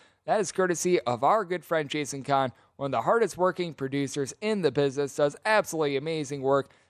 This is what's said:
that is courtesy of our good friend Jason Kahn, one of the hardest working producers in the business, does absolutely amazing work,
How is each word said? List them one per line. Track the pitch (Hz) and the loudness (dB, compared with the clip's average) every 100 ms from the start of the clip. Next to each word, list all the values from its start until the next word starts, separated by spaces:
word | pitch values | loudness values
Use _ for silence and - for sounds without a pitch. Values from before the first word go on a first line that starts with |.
| _ _ - | _ _ -2
that | 202 | 0
is | 185 | 0
courtesy | - 185 170 180 175 | 0 0 0 0 0
of | - 120 139 | 0 0 2
our | 214 | 2
good | 175 180 - | 0 -6 -2
friend | 165 143 | -2 -2
Jason | 151 143 139 | -4 -6 -6
Kahn, | 127 139 131 - _ - | 0 2 0 -4 _ -8
one | 139 | -4
of | |
the | 120 | -2
hardest | 139 233 202 - | 2 2 2 0
working | 180 175 175 | 0 0 -6
producers | 147 135 139 139 147 135 - | -6 -4 -2 -2 -4 -6 -4
in | 214 214 | -4 0
the | 156 | 0
business, | 131 139 131 143 - | 2 0 0 -4 0
does | 147 - 214 | 0 0 0
absolutely | 220 - 160 147 135 | 2 2 -2 -2 -2
amazing | 151 160 135 143 | -4 -6 -6 -2
work, | 131 139 135 _ _ | 2 2 2 _ _